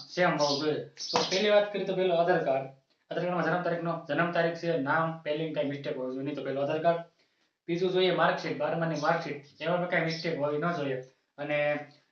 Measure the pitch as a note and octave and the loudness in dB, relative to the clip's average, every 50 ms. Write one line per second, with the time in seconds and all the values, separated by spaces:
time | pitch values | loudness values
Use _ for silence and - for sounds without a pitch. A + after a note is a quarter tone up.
0 | - - - F3 F3+ E3+ D#3 D3 D3 C#3+ C#3+ C3+ D3+ D3+ D3 A#2+ - - - - | -6 -6 0 2 2 2 4 2 2 2 2 0 0 0 0 -2 -4 -8 -12 -12
1 | - - - D#3+ - - F3+ G3 G#3+ G#3 G#3 G#3 G#3 - - F#3+ F#3 - F#3 F3+ | -8 -2 0 0 0 2 0 2 4 4 6 4 4 2 0 -4 -4 -2 0 0
2 | F#3+ F#3 E3+ E3 F3 F3+ F3 - - C#3 C3 C3+ C3+ - - - _ _ _ _ | 2 2 4 4 4 4 4 2 2 2 0 0 -2 -4 -10 -18 _ _ _ _
3 | _ _ D3+ E3 E3+ F3+ F3+ E3+ D3+ D#3+ E3+ F3+ F3 F3 E3 E3 E3 E3+ D#3+ - | _ _ -4 -4 -2 0 0 0 0 0 0 0 0 0 -2 -2 -2 -4 -4 -6
4 | - - D3 D#3 E3+ F3 E3+ E3+ E3 E3+ E3+ - - E3+ D#3+ C#3+ C3+ C#3 D3+ E3 | -6 -2 0 0 0 2 2 2 2 2 0 -2 -2 0 0 0 0 0 0 2
5 | E3 E3 E3 - - D3 D3+ D3+ D#3+ D#3 D3 D3+ C#3+ C3+ C#3 C3+ - D3 - B2+ | 0 0 -2 -4 -4 -4 -2 -2 -2 -2 -2 -2 -2 -2 -4 -4 -6 -6 -6 -4
6 | B2+ B2+ B2+ C3+ C3+ D3 D3 C3+ C3 C#3 C3+ C3+ C#3+ C#3+ D#3 D#3 D#3+ E3+ E3+ E3+ | -4 -6 -4 -4 -4 -4 -6 -4 -4 -4 -2 -2 -2 0 0 2 2 2 2 2
7 | - - _ _ _ _ _ _ _ _ _ _ _ - E3+ E3+ F#3 F#3 F3 F#3 | -2 -8 _ _ _ _ _ _ _ _ _ _ _ -4 -2 0 0 2 2 4
8 | F#3 F3+ E3 D#3 E3 - - - - D3+ C3 B2+ D3 D#3 E3 E3 E3 D#3+ D#3 C#3+ | 4 4 4 4 4 2 2 0 -2 -4 -4 -2 -2 -2 0 0 0 0 0 0
9 | C#3+ D#3+ E3 - - D3 C#3 - - - - - D3+ E3 F3+ F3 F3 F3+ F#3 E3+ | 2 2 2 0 -2 -4 -8 -8 -12 -16 -14 -6 -2 0 0 0 0 0 0 0
10 | D#3+ E3 D#3+ - - E3+ D3+ C3+ C#3+ D3 D3+ D3+ E3 F3 E3 D3+ D3 C3+ C3 C3+ | 0 0 -2 -4 -4 -4 -2 0 0 0 0 0 0 0 -2 -2 -2 -4 -4 -4
11 | - - _ _ _ _ _ - D3 D3+ D3 D3 D3 D3 D3 C#3 - - - - | -6 -10 _ _ _ _ _ -8 -4 -2 0 0 2 0 0 -2 -4 -10 -16 -20
12 | _ _ | _ _